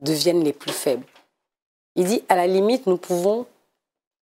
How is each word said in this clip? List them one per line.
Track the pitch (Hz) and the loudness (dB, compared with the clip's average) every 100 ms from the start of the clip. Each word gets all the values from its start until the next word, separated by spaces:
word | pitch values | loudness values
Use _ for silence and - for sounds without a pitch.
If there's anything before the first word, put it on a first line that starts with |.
deviennent | 139 151 165 175 | -4 0 2 4
les | 151 | 2
plus | 143 151 | 0 -6
faibles. | - 151 123 131 - _ _ _ _ _ _ _ 175 | -4 -2 -2 -4 -20 _ _ _ _ _ _ _ -2
Il | 180 | 0
dit, | 240 - | 0 0
à | 185 | 0
la | 180 | 0
limite, | 190 208 254 196 | 2 0 0 0
nous | 180 | -2
pouvons | - 175 190 226 247 _ _ _ _ _ _ _ _ | -2 -2 -2 -2 -6 _ _ _ _ _ _ _ _